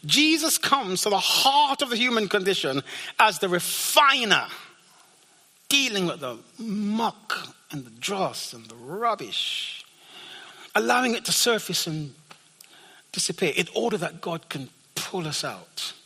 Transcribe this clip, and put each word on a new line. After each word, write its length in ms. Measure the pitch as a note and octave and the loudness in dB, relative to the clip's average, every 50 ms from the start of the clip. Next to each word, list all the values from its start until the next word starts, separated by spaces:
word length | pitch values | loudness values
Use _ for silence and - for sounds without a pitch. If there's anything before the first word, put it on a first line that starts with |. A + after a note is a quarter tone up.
| - | 0
Jesus 520 | D3+ D3 C#4 D4+ D#4 D#4+ D#4 D4+ D#4+ - | 2 4 4 6 4 4 2 2 0 0
comes 440 | - - - C#4 C#4+ A#3+ F#3 F#3 F3+ | 0 2 2 2 2 2 -2 -2 0
to 80 | - G#3+ | 2 2
the 100 | G3+ F#3 | 2 2
heart 600 | - - - - - C4+ C#4 C#4+ D4 C#4 C#4 - | 2 2 2 4 4 6 6 6 4 4 2 -2
of 80 | D4 B3 | -2 -2
the 60 | A#3+ | 0
human 320 | G#3+ A#3+ B3 A#3+ A3 G#3+ | 0 2 2 2 0 0
condition 560 | F3+ - G#3 F#3 F#3+ F#3+ - - D3 C3 C#3 - - - - - - - | 2 0 2 2 2 0 0 0 0 -2 -2 -4 -6 -12 -12 -12 -10 2
as 220 | - A#3 G#3+ G3 - | 4 4 4 4 2
the 100 | - F#3+ | 0 0
refiner, 960 | F3+ F3 - - - - - - - D4 D4 C#4 C4+ C4+ A#3+ G#3 F3+ C3+ A2+ G#2 - - - - - _ _ - - - - _ _ _ _ _ _ _ _ _ _ _ _ _ | 0 0 0 -2 -4 -2 -2 2 4 6 6 6 6 4 4 2 2 2 2 -2 -10 -14 -16 -20 -20 _ _ -20 -20 -20 -20 _ _ _ _ _ _ _ _ _ _ _ _ _
dealing 360 | C4+ C#4 C4+ B3 G#3 G3 F#3 | 2 2 4 2 0 0 0
with 140 | E3+ C3 E3 | 0 -2 -4
the 180 | C#3+ B2+ A#2 A2+ B2 - _ - | -6 -8 -8 -10 -14 -20 _ -10
muck 960 | A3+ A3+ G3 G#3+ G#3 G3+ G#3+ A3 A#3 G#3 - - - - - - - - - _ _ _ | -8 -6 -4 -2 0 0 0 0 0 -2 -2 -6 -6 -6 -6 -6 -6 -12 -18 _ _ _
and 140 | - D3 B2+ | -10 -10 -10
the 60 | A#2+ | -12
dross 600 | A2 A#2 - - G3+ F#3+ F#3 C#3 A2 - - - - | -14 -8 -6 -4 -2 -2 -2 -2 -2 -6 -10 -10 -12
and 140 | A#2 A2+ | -16 -18
the 80 | A#2 A2+ | -18 -20
rubbish, 1080 | A#2+ A#2 C3 E3 G#3 A#3 A#3 G#3+ - C#3 G2+ - - - - - - - - - - - - _ _ - - - - - - - - - - - - - - - | -18 -14 -12 -8 -2 0 0 0 -2 -6 -6 -4 -4 -2 -2 -4 -6 -6 -8 -10 -14 -16 -20 _ _ -20 -20 -20 -20 -18 -18 -18 -18 -18 -20 -20 -20 -20 -2 -2
allowing 400 | G#3+ A3 A#3 A#3+ B3 B3+ B3 A3+ | 0 2 4 2 2 2 0 0
it 100 | G#3+ - | -2 -2
to 60 | - | 0
surface 560 | - - - A#3+ A#3 G#3 - - F3+ - - | 0 2 4 2 2 0 0 -2 -4 -2 -2
and 260 | E3+ D#3 D#3 D3+ C#3 - - _ _ - _ _ _ _ _ - _ - - - - - - _ _ | -2 -4 -6 -6 -8 -12 -18 _ _ -20 _ _ _ _ _ -20 _ -20 -20 -20 -20 -20 -20 _ _
disappear 400 | - - - - E3+ - G3 D#3 C3 | -6 -4 -2 -2 -2 0 0 0 2
in 120 | - F3+ - - | 0 -2 0 -2
order 240 | A3 A3+ A#3 G#3+ | -2 0 0 0
that 240 | F#3 E3+ D#3+ E3+ E3 | -2 -4 -6 -8 -8
God 280 | - F3+ E3+ E3 - _ | -6 -6 -6 -6 -8 _
can 200 | - D3 C3 - _ _ _ _ _ | -8 -8 -8 -10 _ _ _ _ _
pull 340 | - - - - F#3 E3 | -8 -8 -4 -4 -4 -4
us 160 | D#3 C#3+ - - | -2 -4 -4 -4
out 500 | C#3 A2 F#2 F2+ _ _ - - - - - _ | -4 -8 -10 -16 _ _ -10 -10 -10 -10 -14 _